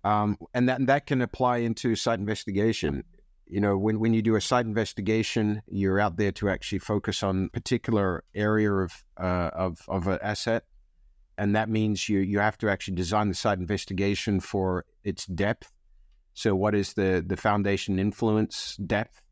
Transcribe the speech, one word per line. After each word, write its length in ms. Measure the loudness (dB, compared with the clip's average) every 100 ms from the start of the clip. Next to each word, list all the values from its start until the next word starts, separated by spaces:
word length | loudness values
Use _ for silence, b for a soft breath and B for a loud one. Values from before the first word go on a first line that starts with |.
Um, 340 | 2 2 2 -2 -4
and 140 | 0 2
that, 180 | 2 2
that 200 | 2 0
can 140 | -2
apply 380 | -2 0 0 2
into 360 | -2 -2 -2
site 240 | 0 0 -2
investigation. 840 | -2 -4 -2 2 2 2 -2 -4 -8 -20 _ _ -6
You 140 | 0
know, 160 | 2 2
when, 220 | 0 2
when 160 | 2
you 80 | 2
do 140 | 2 2
a 40 |
site 240 | 2 0
investigation, 960 | 0 -2 -2 -4 -2 0 0 0 0 -2 -6
you're 320 | -2 2 2
out 160 | 2 2
there 160 | -2
to 160 | 0 -2
actually 300 | -2 -4 -6
focus 440 | -2 -2 0 -2
on 260 | 0 0 -2
particular 720 | -4 -2 -2 2 2 2 -2 _
area 380 | -2 0 2 2
of, 320 | 2 -2 -6 _ -6
uh, 340 | -2 0 -2
of, 280 | -2 -4 -4 -4
of 180 | -2 0
an 120 | -2
asset. 420 | -2 -4 -2 -2 _ -20 _ _ -20 _ _ -4
And 180 | 0 0
that 120 | 2
means 400 | 0 0 0 0
you, 120 | 0
you 180 | 2 2
have 200 | 2 2
to 100 | -2
actually 240 | -2 -2
design 340 | -4 0 0 0
the 60 |
site 240 | 0 -2 -2
investigation 840 | -2 -4 -4 -2 0 0 0 0
for 440 | 0 -2 0 -2 -6 _
its 220 | -8 -8 -8
depth. 440 | -2 0 -2 -8 _ _ -20 -20 _ _
So 200 | -2 2
what 200 | 2 2
is 200 | 2 0
the, 300 | 0 2 2 0
the 100 | 0
foundation 640 | 2 2 2 0 0 0
influence 760 | 0 0 2 2 0 -4 -10 -10
depth? 440 | -2 -2 -2 -12 _